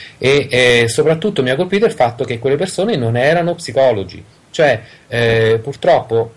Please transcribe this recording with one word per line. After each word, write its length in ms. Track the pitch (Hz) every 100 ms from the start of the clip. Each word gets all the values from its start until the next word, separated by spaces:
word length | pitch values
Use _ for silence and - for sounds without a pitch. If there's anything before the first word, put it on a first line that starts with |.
| - -
E, 280 | 127 143 135
eh, 380 | 123 123 120 117
soprattutto 540 | - 151 160 208 202
mi 80 | 127
ha 60 | 135
colpito 300 | 185 196 226
il 60 |
fatto 320 | 226 120 117
che 140 | 139 117
quelle 180 | 135 143
persone 400 | 185 - 202 160
non 200 | 117 120
erano 380 | 135 170 170
psicologi. 680 | 170 - 135 131 110 95 - - _ _
Cioè, 300 | - 151 113 - - _
eh, 540 | 117 117 113 113 113
purtroppo 680 | 117 139 - 151 117 113 113